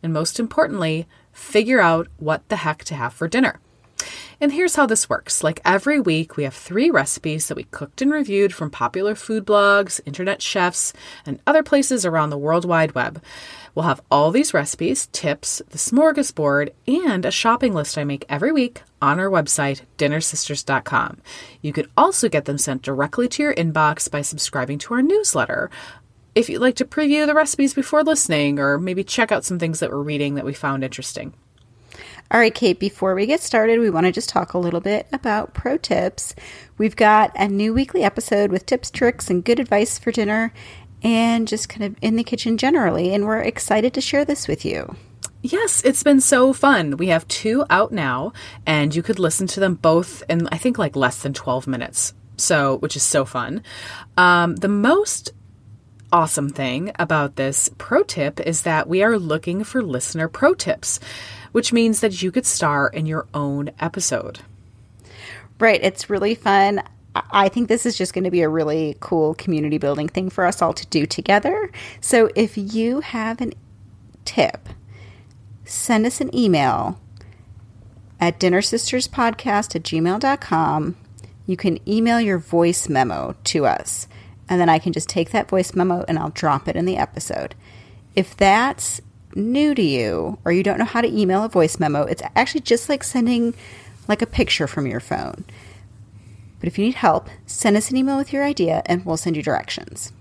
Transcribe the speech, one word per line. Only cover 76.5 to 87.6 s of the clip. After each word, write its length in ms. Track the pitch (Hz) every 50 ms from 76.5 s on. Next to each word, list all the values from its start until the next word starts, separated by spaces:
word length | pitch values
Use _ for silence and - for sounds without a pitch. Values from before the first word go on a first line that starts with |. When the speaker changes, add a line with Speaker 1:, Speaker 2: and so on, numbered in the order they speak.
| 180 156 139 131 104 - - - - - - - - - - - - - - - - - - - - - - - - - - - - -
Speaker 2:
at 180 | - 175 170 -
dinner 240 | - 185 175 185 208
sisters 460 | - - 233 - - - 254 254 -
podcast 640 | - - 247 233 226 - - 262 208 202 214 - -
at 80 | 165 165
gmail 380 | - - 160 160 175 180 220
dot 200 | 254 269 277 285
com. 540 | - - - 160 160 151 147 156 151 156 175 - - - - - - - - - -
You 100 | - 185
can 240 | 175 - 196 165 - - -
email 320 | 208 220 226 233 233 233
your 180 | 233 208 190 175
voice 500 | 160 - - 170 170 170 175 - - -
memo 460 | 151 135 131 117 90 73 65 64 - - -
to 220 | - - 165 143
us, 400 | 123 85 - - - - - - - - - - - - - - -
and 120 | 180 180
then 80 | 175 170
I 100 | 160 160
can 140 | - 185 165
just 160 | - 160 -
take 220 | - 196 170 165
that 180 | - 220 - -
voice 260 | - 190 180 - -
memo 300 | 185 180 185 175 175 -
and 120 | - 165 156
I'll 120 | 160 156
drop 380 | 156 - - 156 143 135 - -
it 80 | 165
in 80 | 170 170
the 140 | 180 185 -
episode. 560 | - - - - - - - - - - - -